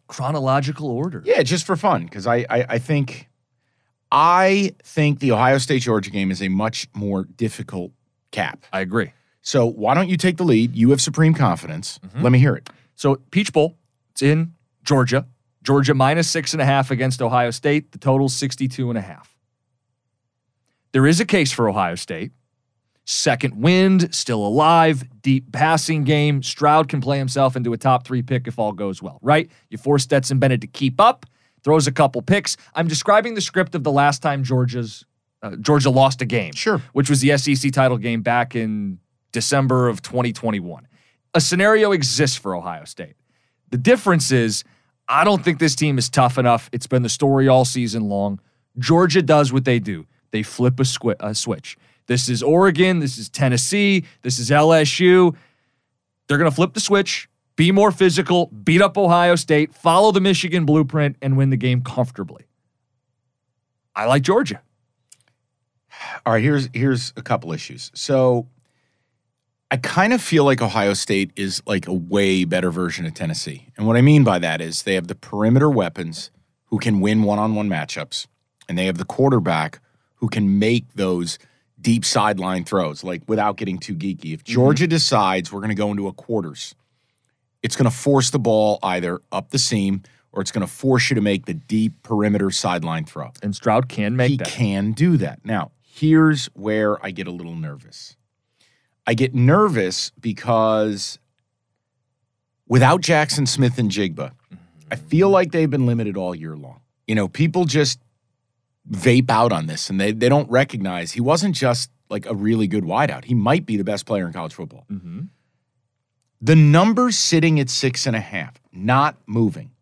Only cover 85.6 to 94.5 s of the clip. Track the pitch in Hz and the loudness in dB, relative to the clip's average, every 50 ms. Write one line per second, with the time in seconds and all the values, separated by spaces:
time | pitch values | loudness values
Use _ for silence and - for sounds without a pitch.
85.6 | 101 110 104 98 104 104 101 98 98 95 92 - - - 113 107 90 78 73 - | -6 -6 -4 -2 -2 -4 -4 -4 -6 -8 -10 -12 -8 -6 -6 -4 -6 -6 -10 -14
86.6 | - - - _ _ _ _ _ _ _ _ _ _ _ _ _ _ _ _ _ | -16 -18 -18 _ _ _ _ _ _ _ _ _ _ _ _ _ _ _ _ _
87.6 | - 113 - - 131 117 - - - 143 139 135 123 - - 139 110 117 107 107 | -10 -6 -2 0 0 0 0 -2 0 2 2 2 2 0 -2 -2 0 2 2 2
88.6 | 107 107 101 - - 92 90 90 87 85 90 - _ - - - - - - 135 | 2 2 0 0 -2 -4 -4 -2 -4 -4 -6 -8 _ -10 -10 -10 -8 -6 -4 -4
89.6 | - - 120 101 98 98 98 95 - _ _ _ _ _ - 101 101 - - 110 | -2 -2 -2 -2 0 -2 -2 -4 -8 _ _ _ _ _ -8 -8 -8 -6 -6 -6
90.6 | 98 - - - - 131 127 120 120 - 135 110 101 104 98 92 - - 85 - | -6 -6 -6 -4 -2 0 2 2 2 0 0 0 0 0 -2 -2 -4 -8 -10 -10
91.6 | - - 107 110 110 110 - _ _ - 113 104 104 104 104 98 98 95 92 - | -8 -4 -2 -2 -2 -2 -4 _ _ -4 -2 0 0 0 0 0 0 -2 -2 -2
92.6 | - 95 90 85 82 82 82 82 78 - - 78 64 62 - - - 101 98 - | -4 -4 -4 -4 -4 -6 -6 -6 -8 -10 -12 -16 -16 -16 -14 -12 -10 -10 -8 -4
93.6 | - 117 107 127 131 123 - 117 101 107 127 127 123 131 143 120 85 - | -2 0 0 0 0 -2 -6 -6 -4 -2 -2 0 0 0 0 -2 -4 -6